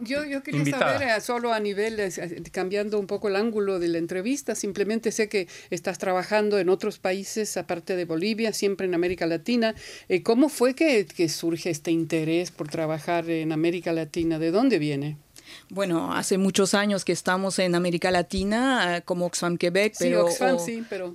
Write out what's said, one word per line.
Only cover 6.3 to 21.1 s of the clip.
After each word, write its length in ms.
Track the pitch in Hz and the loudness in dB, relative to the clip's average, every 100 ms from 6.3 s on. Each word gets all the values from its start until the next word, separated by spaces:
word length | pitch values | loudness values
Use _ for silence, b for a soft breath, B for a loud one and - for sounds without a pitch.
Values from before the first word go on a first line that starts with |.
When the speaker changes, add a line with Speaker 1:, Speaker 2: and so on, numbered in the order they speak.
| 214 208 202 | 2 4 2
Speaker 1:
en 100 | 180 | 4
otros 300 | 190 214 - | 2 0 -2
países, 580 | 190 190 190 226 208 190 | -2 -2 -4 -4 -4 -4
aparte 400 | 165 170 - 185 | -4 -4 -2 -2
de 80 | |
Bolivia, 480 | 170 160 208 220 226 | -2 0 0 0 -2
siempre 340 | 208 202 196 185 | 0 0 0 0
en 80 | |
América 300 | 170 180 180 165 | 0 0 0 0
Latina. 480 | 165 160 240 220 B B B - | 0 0 2 2 B B B -2
Eh, 120 | 185 | 0
¿cómo 280 | 156 233 294 | 4 4 4
fue 240 | - 247 | 4 2
que, 320 | 262 320 233 175 | 4 4 4 2
que 240 | - 165 | 0 0
surge 400 | - 165 165 185 | 0 -2 -2 -2
este 200 | 156 - | -2 0
interés 600 | 165 156 165 156 170 175 | 0 0 0 0 0 -2
por 180 | - 151 | -6 -6
trabajar 640 | - 156 156 165 170 165 | -4 -2 -2 0 -2 0
en 220 | 165 160 | -2 0
América 420 | 156 170 175 170 | 0 0 0 0
Latina? 440 | 165 156 175 165 160 | -2 -2 -2 0 0
¿De 120 | 165 | 2
dónde 280 | 190 269 190 | 4 4 4
viene? 380 | 151 139 147 147 - B B B - | 2 -2 -4 -8 -14 B B B -10
Speaker 3:
Bueno, 420 | 190 190 165 - | -4 0 0 0
hace 220 | - 208 190 | -2 0 2
muchos 380 | 190 185 190 | 2 4 4
años 320 | 202 208 196 - | 4 2 0 0
que 60 | |
estamos 460 | 170 - 185 196 190 | -2 0 0 0 0
en 160 | 185 | 2
América 360 | 175 175 170 185 | 2 2 0 2
Latina, 880 | 180 170 190 190 226 262 247 180 175 | 2 0 -2 0 2 2 2 2 0
eh, 40 | |
como 220 | - 180 | -2 -2
Oxfam 320 | 175 - 175 170 | -2 -2 -2 2
Quebec, 380 | 175 185 208 | 2 4 2
Speaker 1:
Sí, 100 | - | 2
Speaker 3:
pero, 220 | 175 175 170 | 2 4 4
Speaker 1:
Oxfam, 300 | 170 - - | 2 2 2
Speaker 3:
o 20 | |
Speaker 1:
sí, 260 | 233 226 226 | -2 -6 -6
pero 200 | 196 180 | -8 -8